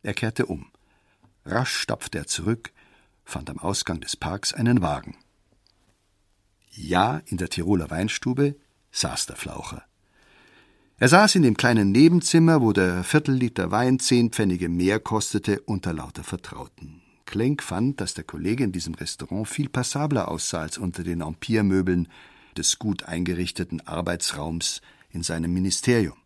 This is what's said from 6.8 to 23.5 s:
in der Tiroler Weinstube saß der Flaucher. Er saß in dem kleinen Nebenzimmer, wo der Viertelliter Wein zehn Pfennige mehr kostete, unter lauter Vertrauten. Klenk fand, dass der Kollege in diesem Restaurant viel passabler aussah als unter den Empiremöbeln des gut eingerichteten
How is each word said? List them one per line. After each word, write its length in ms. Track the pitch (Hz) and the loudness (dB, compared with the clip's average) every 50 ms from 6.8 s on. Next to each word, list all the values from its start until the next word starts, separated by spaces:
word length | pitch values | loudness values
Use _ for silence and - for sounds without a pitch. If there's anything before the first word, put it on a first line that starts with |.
| - 76 87 90 98 113 73 78 - | -6 0 2 2 2 2 0 -4 -6
in 100 | - - | -6 -6
der 140 | 90 92 82 | -6 -4 -4
Tiroler 400 | - - 85 90 104 90 80 73 | -4 -4 0 2 2 0 0 -2
Weinstube 680 | 80 82 98 110 - - - 127 127 135 143 143 139 - _ _ _ _ _ _ - | -4 -4 -2 -2 -4 -4 -2 -2 0 2 0 0 0 -6 _ _ _ _ _ _ -4
saß 320 | - - - - - - | -4 -4 -2 -2 -4 -6
der 100 | - - | -8 -8
Flaucher. 480 | - - - - - - - - - - _ _ _ _ _ _ _ _ _ _ _ _ _ _ - _ _ _ _ _ _ _ | -12 -12 -10 -10 -10 -10 -12 -12 -14 -16 _ _ _ _ _ _ _ _ _ _ _ _ _ _ -20 _ _ _ _ _ _ _
Er 120 | _ 123 123 | _ 4 8
saß 260 | 151 185 214 214 - | 8 8 8 8 6
in 60 | 196 | 6
dem 160 | 156 123 107 | 6 6 4
kleinen 340 | - - 120 120 110 101 98 | 4 4 4 6 6 4 6
Nebenzimmer, 720 | 98 120 147 170 175 175 160 - - 165 165 165 165 151 | 6 8 8 8 8 6 2 4 4 6 8 8 6 6
wo 100 | 123 110 | 4 4
der 320 | 101 101 92 90 87 90 87 | 4 4 2 2 2 -2 -2
Viertelliter 680 | - - 151 151 - 135 127 123 117 - - 90 85 | 2 2 2 2 4 2 2 2 0 0 -2 -2 -2
Wein 280 | 92 107 120 127 131 127 | 0 0 2 2 2 2
zehn 320 | - - 127 120 120 113 | 2 2 4 4 4 2
Pfennige 380 | - - 110 95 90 87 90 82 | 2 0 0 2 2 0 -2 -2
mehr 320 | 87 87 90 92 104 110 | 0 2 2 2 2 0
kostete, 580 | - - 110 107 101 - - 104 - - 101 - | -2 -2 -2 -2 -2 -2 -4 -4 0 0 -2 -2
unter 320 | - - 107 95 - 92 | -2 -6 -6 -4 -4 -4
lauter 320 | 82 78 - - - - 78 | -6 -6 -8 -12 -14 -14 -10
Vertrauten. 800 | - - 85 - - - - - - _ - 80 73 78 - _ _ _ _ _ | -10 -10 -10 -10 -12 -16 -16 -16 -18 _ -20 -20 -20 -20 -20 _ _ _ _ _
Klenk 360 | - - 98 113 131 147 143 | -8 -4 0 0 0 0 -2
fand, 380 | - - - 92 113 135 139 - | -4 -6 -2 0 0 0 0 -2
dass 140 | 101 85 - | -6 -6 -6
der 100 | - 80 | -8 -12
Kollege 400 | - - 76 78 92 113 127 135 | -12 -10 -4 -2 -2 0 0 0
in 80 | 104 | -2
diesem 220 | 92 90 80 82 82 | -2 -4 -6 -6 -8
Restaurant 520 | - 76 78 - - - - - 101 110 | -8 -8 -10 -8 -10 -10 -6 -6 -6 -6
viel 220 | - - - 147 | -6 -4 -4 -4
passabler 640 | - _ 127 127 - - 139 147 151 147 117 87 87 | -2 _ -4 -4 -2 -2 -2 -2 0 0 0 0 -2
aussah 320 | 82 80 - - - 85 | -4 -6 -6 -4 -4 -4
als 160 | 78 80 - | -6 -6 -8
unter 260 | - 95 90 85 - 85 | -4 -6 -6 -4 -4 -6
den 160 | 87 85 85 | -4 -4 -4
Empiremöbeln 880 | 82 78 80 - - - 113 110 107 98 92 95 92 92 90 90 85 - - - - - - - - _ _ | -4 -6 -8 -10 -4 0 2 2 4 4 4 4 4 4 2 2 0 -2 -6 -20 -20 -20 -20 -20 -20 _ _
des 240 | - 76 - - - | -4 -2 -2 -2 0
gut 240 | - 107 98 - - | -2 -4 -4 -4 -6
eingerichteten 840 | - 85 85 90 87 90 85 90 87 | -8 -4 -4 -2 -2 -2 -2 -2 -4